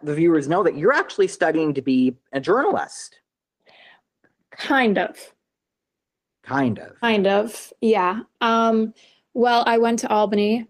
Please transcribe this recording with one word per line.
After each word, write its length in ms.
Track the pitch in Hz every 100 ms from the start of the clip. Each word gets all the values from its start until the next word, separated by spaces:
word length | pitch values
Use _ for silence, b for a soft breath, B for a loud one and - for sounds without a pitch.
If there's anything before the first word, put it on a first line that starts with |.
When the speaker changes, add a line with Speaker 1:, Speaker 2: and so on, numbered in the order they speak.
Speaker 1:
the 100 | 147
viewers 340 | 147 170 160 135
know 140 | 175
that 120 | 185 139
you're 160 | 175
actually 360 | 294 381 - 185
studying 440 | - 165 160 156
to 80 | 139
be 340 | 131 131 127 123 _
a 80 | 135
journalist. 800 | 135 220 320 107 73 - - _ _ _ _ _ _ b b b _ _ _ _ _
Speaker 2:
Kind 480 | - - 269 240 190
of. 180 | 180 - - _ _ _ _ _ _ _ _ _ _ _
Speaker 1:
Kind 360 | - 135 131 101
of. 200 | - -
Speaker 2:
Kind 260 | 233 214 190
of, 460 | 196 226 - - -
yeah. 400 | 226 220 180 208 - -
Um, 540 | 233 226 226 226 220 - b b b
well, 280 | 254 240 233 240
I 120 | 233
went 200 | 233 233
to 80 | -
Albany 560 | 214 208 208 208 226 226